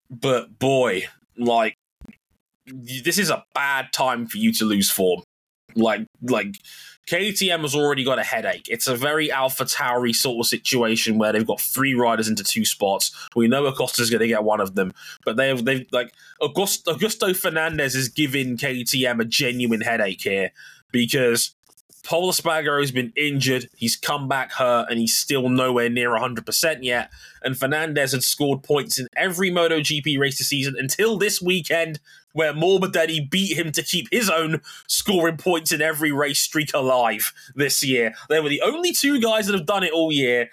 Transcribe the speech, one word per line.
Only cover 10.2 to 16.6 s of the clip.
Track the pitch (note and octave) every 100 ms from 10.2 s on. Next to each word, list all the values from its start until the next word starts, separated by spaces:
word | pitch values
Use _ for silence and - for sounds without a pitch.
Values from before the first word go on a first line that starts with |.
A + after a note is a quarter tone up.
| C3+ A#2
of | A#2
situation | A#2+ - B2+ A2+ A2+ A2+ A2
where | G#2+
they've | G#2+ A2+
got | -
three | - C3 C3+
riders | B2 A#2+ A2+ A2
into | G#2+
two | G2 A2+ G#2
spots. | - G2+ F#2+ - - -
We | A#2+ A#2
know | C3+ C#3
Acosta's | C3+ B2+ - A#2
gonna | A2+ A2+
get | A2
one | G#2+ G#2+
of | F#2+
them, | G2 F#2+ - - -
but | - A2+
they've, | C3+ C3
they've, | A#2 C3 B2
like, | B2 A#2+ _ - -
August-, | D3 D3